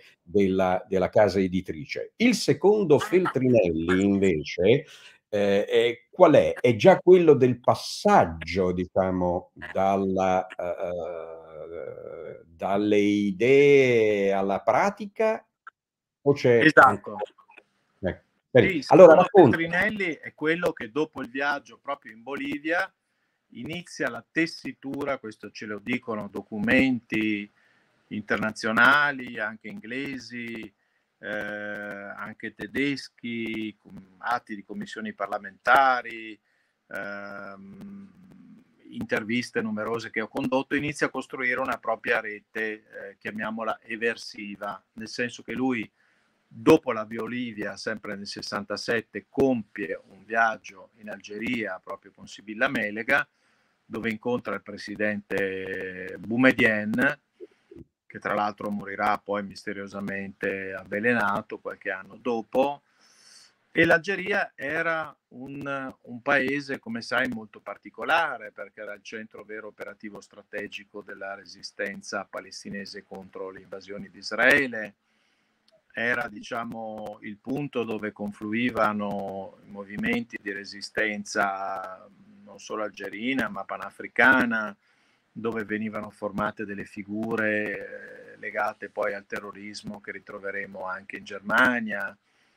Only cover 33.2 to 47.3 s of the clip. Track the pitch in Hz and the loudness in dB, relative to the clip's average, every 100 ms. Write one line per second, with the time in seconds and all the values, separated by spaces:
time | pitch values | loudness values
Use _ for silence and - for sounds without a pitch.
33.2 | 120 117 113 110 107 101 - 98 95 95 | -10 -8 -6 -6 -8 -12 -20 -20 -20 _
34.2 | 107 123 - 104 - 104 104 113 110 101 | -6 -6 -6 -14 -12 -12 -10 -10 -12 -8
35.2 | 98 104 98 95 - 131 135 123 117 113 | -6 -8 -10 -6 2 4 4 2 -4 -12
36.2 | 110 104 _ _ _ _ _ 98 101 101 | -14 -16 _ _ _ _ _ -10 -10 -10
37.2 | 101 101 98 98 98 98 101 98 98 - | -12 -14 -14 -16 -20 -18 -18 -18 -20 -20
38.2 | - - - - _ _ - 120 113 117 | -20 -20 -20 -20 _ _ -16 -12 -4 -2
39.2 | 107 120 120 120 110 107 110 117 110 113 | 0 -2 -2 -4 -4 -4 -4 -6 -4 -6
40.2 | 107 - 135 131 135 143 143 - 147 131 | -6 -4 -2 0 0 -2 -4 -4 -4 -4
41.2 | - 135 123 127 131 - 113 110 123 117 | -8 -6 -2 -2 -2 -4 -4 -4 -2 -2
42.2 | 110 104 - 110 110 107 110 104 98 98 | -2 -10 -12 -6 -6 -8 _ -16 -16 -14
43.2 | 113 107 107 110 110 107 - 113 117 113 | -12 -8 -6 -4 -4 -6 -8 -4 -4 -4
44.2 | - 120 104 98 104 98 _ - 110 - | -10 -14 -12 -10 -10 -10 _ -16 -12 -6
45.2 | 120 - - 117 131 120 101 _ _ _ | -6 -8 -10 -4 -2 -2 -6 _ _ _
46.2 | _ _ _ 113 113 156 - 113 107 113 | _ _ _ 0 4 4 4 -4 -6 -8
47.2 | 110 | -6